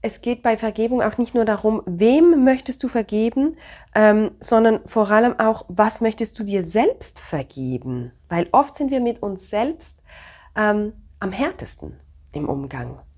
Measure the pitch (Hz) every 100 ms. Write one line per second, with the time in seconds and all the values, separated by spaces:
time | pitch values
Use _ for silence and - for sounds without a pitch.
0 | 220 - - 240 240 220 226 208 226 247
1 | 214 - 240 247 220 208 214 220 - 175
2 | 214 277 339 320 262 262 - 254 254 240
3 | 214 208 226 247 285 320 - - - -
4 | 214 214 214 - - 226 226 220 - -
5 | 208 208 240 - 220 220 - 180 214 -
6 | 226 220 220 - 202 196 165 208 294 523
7 | - - - 156 131 - 131 127 127 123
8 | 120 - _ 170 175 - 285 - 277 269
9 | 240 233 202 190 - 208 247 320 - -
10 | _ - - - _ - 214 208 208 220
11 | - _ 190 196 285 370 - - 76 -
12 | _ - _ 147 147 139 139 135 120 131
13 | -